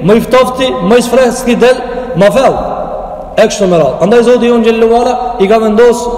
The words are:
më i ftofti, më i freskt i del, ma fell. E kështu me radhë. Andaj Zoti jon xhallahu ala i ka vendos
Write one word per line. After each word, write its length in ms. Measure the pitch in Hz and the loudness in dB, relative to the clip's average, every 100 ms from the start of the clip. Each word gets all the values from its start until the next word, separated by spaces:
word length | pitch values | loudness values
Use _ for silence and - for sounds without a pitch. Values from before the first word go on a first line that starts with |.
më 140 | 165 233 | 2 0
i 60 | |
ftofti, 460 | 226 254 254 254 262 - 180 | 0 -2 -2 -2 -6 -4 2
më 120 | 240 | 2
i 60 | - | 2
freskt 400 | 254 247 - 240 | 0 0 -2 -4
i 60 | 208 | 0
del, 200 | 240 254 - - - 180 | 2 0 -4 -10 -6 0
ma 100 | 202 | 2
fell. 220 | 247 240 151 - - - - - - - | 2 0 -2 -6 -8 -8 -10 -10 -14 -8
E 120 | - 214 | 0 0
kështu 200 | - 190 | 2 0
me 120 | 170 | 2
radhë. 200 | 139 131 | 0 0
Andaj 220 | 175 240 233 | 2 2 4
Zoti 220 | 247 233 | 2 2
jon 140 | 233 | 2
xhallahu 340 | 226 226 226 233 | 0 2 2 2
ala 140 | 247 240 - - | 0 -2 -6 -2
i 60 | 196 | 0
ka 80 | 220 | 2
vendos 420 | 214 214 240 233 240 | 2 4 4 2 -6